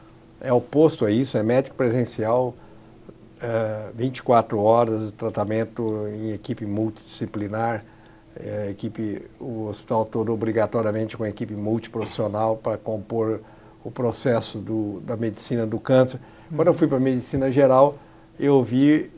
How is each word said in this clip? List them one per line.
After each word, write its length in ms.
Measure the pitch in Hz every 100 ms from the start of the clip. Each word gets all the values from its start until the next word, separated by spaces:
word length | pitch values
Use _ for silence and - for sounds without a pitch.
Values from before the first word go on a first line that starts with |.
| - - - -
é 140 | 135
oposto 540 | 123 - 143 156 - 107
a 40 |
isso, 280 | 110 135 110
é 40 |
médico 320 | 110 127 131 -
presencial, 800 | 123 123 117 - 110 123 127 123 - - - - - - - -
é, 480 | 120 113 110 107 104
vinte 240 | 113 131 131
e 40 |
quatro 360 | - 117 - 110
horas, 520 | 107 117 113 107 107
tratamento 960 | 107 113 107 101 110 113 - 113 107 104
em 240 | 107 110
equipe 340 | 101 - 120 104
multidisciplinar, 1160 | 101 110 107 - - 113 107 101 110 117 110 - - - - - -
é, 300 | 104 104 101
equipe, 540 | 101 113 113 107 98 - -
o 260 | 139 113 107
hospital 380 | 101 - 113
todo 260 | 110 117 110
obrigatoriamente 840 | 110 110 110 104 117 107 110 113 110
com 80 |
equipe 300 | 107 104 104
multiprofissional 1040 | 104 104 113 - 113 104 - 107 104 110 110
pra 200 | 120 104
compor 640 | - 110 98 113 110 107 - - - -
o 80 | 120
processo 680 | 120 117 - 135 113 - 110
do, 420 | 98 110 104 95
da 160 | - 110
medicina 500 | 113 101 - 120 113
do 120 | 110
câncer. 420 | - 131 127 - - - -
Quando 140 | 156 170
eu 60 |
fui 120 | 160 151
pra 120 | 135
medicina 520 | 131 127 - 139 135
geral, 440 | 131 135 131 143 143 - - - -
eu 240 | 139 139
vi 460 | 113 127 143 156 -